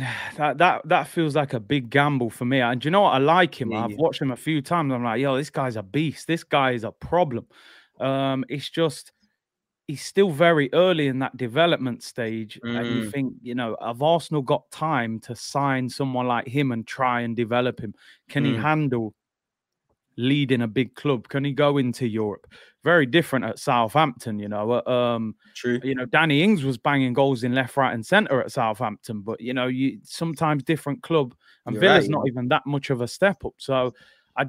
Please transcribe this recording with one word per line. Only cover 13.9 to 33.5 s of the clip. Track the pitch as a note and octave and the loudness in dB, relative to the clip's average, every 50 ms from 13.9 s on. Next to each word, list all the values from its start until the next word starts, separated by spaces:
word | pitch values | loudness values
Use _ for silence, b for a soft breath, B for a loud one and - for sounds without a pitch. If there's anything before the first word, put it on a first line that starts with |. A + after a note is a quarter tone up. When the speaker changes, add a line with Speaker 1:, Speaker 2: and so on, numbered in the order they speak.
| A#2+ A#2+ | -4 0
Speaker 1:
Arsenal | C#3+ D#3+ E3+ D#3+ - - D#3 D3 | 2 2 2 2 0 -2 -4 -2
got | B2+ C3 D3 - - _ | 0 0 -2 -2 -4 _
time | - - D#3 D#3+ D3+ B2+ A#2 A2+ A2+ G#2+ | -10 -6 -4 -2 0 0 -2 -2 -6 -8
to | - - A#2 | -10 -12 -12
sign | - - - - C#3+ C#3+ C#3 C3 B2+ B2+ B2 | -12 -10 -6 -2 -2 0 0 0 0 -2 -4
someone | - - C#3 C3+ B2+ B2 B2 | -4 -4 -4 -2 -2 -2 0
like | B2 A#2+ A#2 - B2+ | 0 0 -2 -2 -2
him | A#2 D3 C#3+ C3 | -2 0 0 0
and | A#2 A2+ A2 | 0 -4 -6
try | - - - C3 B2+ A#2+ A#2+ | -6 -4 -2 0 0 0 0
and | A#2+ A#2 A2+ | -2 -2 -2
develop | A#2 A#2 G#2+ A#2+ B2 B2 B2 A2+ - | -2 -2 0 0 0 0 0 -2 -6
him? | A#2+ G2+ b b b b b b b - | -8 -12 b b b b b b b -6
Can | - C#3+ B2 | -2 0 0
he | C#3 A2+ | 0 0
Speaker 2:
Mm. | A2 | 0
Speaker 1:
handle | B2 D3+ D#3 D#3 D3+ C3+ B2 A#2 A2+ G#2+ - _ _ _ _ _ _ _ _ _ _ _ _ _ _ _ _ _ _ _ _ | 0 0 2 2 2 0 0 -2 -2 -6 -10 _ _ _ _ _ _ _ _ _ _ _ _ _ _ _ _ _ _ _ _
leading | A#2+ A#2+ C3+ C#3+ D3 C#3+ B2 C3 A#2+ | -2 0 2 2 2 2 2 2 2
a | A#2 A2 | 0 0
big | G2+ C3+ B2 G#2+ - | 0 -2 -2 -2 -4
club? | - - D3 C3+ A2+ - - | -4 -2 -2 -2 -2 -4 -4
Can | - C#3 C#3 | -4 -2 -2
he | C#3+ | -2
go | C3+ C3+ D3 C#3+ C#3+ C#3+ | 0 2 2 4 4 2
into | B2+ B2 A#2 - C3 A2+ | 0 0 -2 -2 -2 -2
Europe?" | G#2 A2 G#2+ G#2 F#2+ - _ B B B B B B B - | -2 -2 -2 -4 -4 -8 _ B B B B B B B 2
Very | A2+ A#2 E3 C#3 | 4 4 4 4
different | B2 B2+ E3+ D#3 - C#3 B2 G#2+ | 4 4 2 2 2 0 -2 -2
at | A2+ A2 - | -4 -6 -4
Southampton, | - D3 B2 A#2+ A#2 A2 - D3+ D#3+ D3 - - - A#2 G#2+ G#2 | -2 0 2 2 2 2 2 2 2 2 0 -6 -8 -8 -6 -6
you | G2+ G#2 | -6 -6
know. | G#2+ G#2 G#2+ A2+ A#2+ A#2+ - | -4 -4 -2 0 0 -2 0
Uh, | - | 0
um, | B2+ B2 B2 A#2+ A#2 A2+ A2+ A2 G#2 b b b - | 0 0 2 0 0 -2 -4 -6 -8 b b b -12
Speaker 2:
True. | - - B2 A#2+ A#2+ B2 | -6 -2 -2 -2 -2 -2
Speaker 1:
you | C3 C3+ | -4 -4
know, | B2+ B2+ | -4 -2
Danny | A#2 D#3 D#3 D#3+ D#3+ C#3 C#3+ | 2 2 4 4 4 4 4
Ings | F3 G#3+ G#3+ D#3+ C3+ | 4 4 2 2 0
was | C3+ B2 A2+ | -2 -4 -2
banging | - D3+ C#3+ C#3 C3 B2+ | 0 0 2 2 2 2
goals | A#2+ C#3+ C#3 C#3 C3+ A2+ B2 | 2 2 2 2 2 0 -2
in | A#2+ B2 | -2 0
left, | C3+ B2 - - | 0 -2 -2 0
right, | C#3 C3 A#2+ A2+ | 0 0 0 0
and | A2+ G#2+ | -4 -2
centre | - - G#2 D3+ - C3+ B2 | 2 2 2 4 2 2 0
at | - - | 0 -2
Southampton, | - C#3 A#2 A2 G#2+ - B2 G#2+ G#2 - - - A2 G#2 | -2 -2 0 0 0 -2 -4 -4 -4 -6 -10 -10 -10 -8
but, | F#2+ A2 A2 - | -8 -8 -8 -8
you | A2+ B2 B2+ | -6 -6 -4
know, | C3 B2 B2+ | -2 -2 -2
you, | B2+ B2+ C3+ C3+ - - | 0 0 0 -2 -2 -6
sometimes | - - - - E3+ E3 D#3 - E3 D3+ D3+ C#3 C3 | -12 -14 -8 -6 -4 -4 -2 0 0 0 0 0 0
different | - D#3+ D3+ - C#3+ C#3 - | -2 -2 -2 -2 -6 -8 -6
club, | - - E3 D#3+ C#3 A#2+ - b b b b b - | -2 0 0 2 0 0 -6 b b b b b -8
and | - A2 | -6 0
Speaker 2:
You're | G#2+ | 4
Speaker 1:
Villa's | F3 F#3+ D3+ | 6 6 6
Speaker 2:
right, | D3 - | 6 4
you | - | 2
Speaker 1:
not | D3+ C#3+ - | 0 0 -2
Speaker 2:
know. | C#3 | -2
Speaker 1:
even | A#2+ B2+ B2 B2 | -2 -2 0 0
that | D3+ D3+ - | 0 0 0
much | C#3 C#3+ C#3 - - | -2 -4 -4 -2 -2
of | C3+ A#2+ | -2 -2
a | A#2+ A#2 | -4 -6
step | - - F#3 G3+ F#3 - - | -2 0 2 2 2 0 -8
up. | - | -12